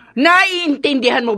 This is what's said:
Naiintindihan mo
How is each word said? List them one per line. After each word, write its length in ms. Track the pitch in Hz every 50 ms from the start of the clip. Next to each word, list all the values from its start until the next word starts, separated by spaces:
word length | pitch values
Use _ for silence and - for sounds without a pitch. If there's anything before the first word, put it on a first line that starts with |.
| - - _
Naiintindihan 1120 | 226 269 330 349 370 381 392 370 349 349 320 285 226 277 294 285 269 226 262 240 254 240
mo 100 | 233 220